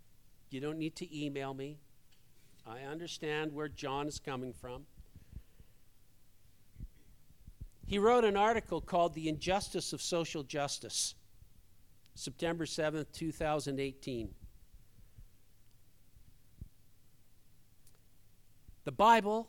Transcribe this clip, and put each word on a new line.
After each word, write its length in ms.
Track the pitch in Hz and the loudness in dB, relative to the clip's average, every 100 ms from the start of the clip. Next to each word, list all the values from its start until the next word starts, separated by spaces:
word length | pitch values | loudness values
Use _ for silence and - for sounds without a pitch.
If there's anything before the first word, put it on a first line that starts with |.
| - - - - - | -20 -20 -20 -20 -10
you 100 | 131 | -6
don't 180 | 143 160 | -4 -2
need 160 | 160 - | -4 -4
to 280 | 180 151 | -8 -4
email 300 | 147 139 139 | -4 -2 -4
me. 240 | 135 139 151 - - - - - - - - 113 | -4 -8 -10 -18 -20 -20 -20 -20 -20 -20 -20 -14
I 160 | 117 | -10
understand 720 | 139 160 170 - 156 151 156 | -8 -8 -8 -6 -2 -2 -2
where 160 | 147 151 | -4 -6
John 380 | - 139 139 147 | -6 -4 -2 -2
is 120 | - | -4
coming 340 | - 127 127 | -6 -4 -4
from. 320 | 117 123 127 151 - - - - - - - - - - - - - - - - - - - - - - - - - - - - - - | -8 -12 -12 -14 -20 -20 -20 -16 -16 -16 -20 -20 -20 -20 -20 -20 -20 -20 -20 -20 -20 -20 -16 -16 -16 -20 -20 -20 -20 -20 -14 -14 -10 -2
He 120 | 196 | 4
wrote 260 | 214 247 | 8 8
an 120 | 214 196 | 8 6
article 460 | 214 226 - 165 | 6 4 0 -4
called 320 | - 175 170 | 2 4 4
The 140 | 156 160 | 2 -2
Injustice 640 | 156 175 196 - 180 - | -2 2 2 2 -4 -4
of 80 | 143 | -4
Social 400 | - 170 160 165 | -2 0 0 -4
Justice, 720 | 135 151 139 - 110 - - - - - - - - - - - - | -4 -2 -2 -4 -6 -2 -2 -4 -20 -20 -20 -20 -20 -20 -20 -20 -20
September 520 | - - 127 170 170 151 | -12 -12 -4 -2 -2 -4
seventh, 440 | - 151 156 143 | 0 0 0 -4
two 220 | - 160 | -4 -6
thousand 480 | - 156 151 143 135 | -2 0 0 0 -2
eighteen. 540 | 139 135 - 120 107 - - - - - - - - - - - - - - - - - - - - - - - - - - - - - - - - - - - - - - - - - - - - - | -2 -4 -6 -6 -6 -10 -18 -20 -20 -20 -20 -20 -20 -20 -20 -20 -20 -20 -20 -20 -20 -20 -20 -20 -20 -20 -20 -18 -18 -18 -20 -20 -20 -20 -20 -20 -20 -20 -20 -20 -20 -20 -20 -20 -20 -20 -20 -20 -20 -12
The 80 | - | -10
Bible, 560 | 127 208 233 202 220 | 6 10 10 6 0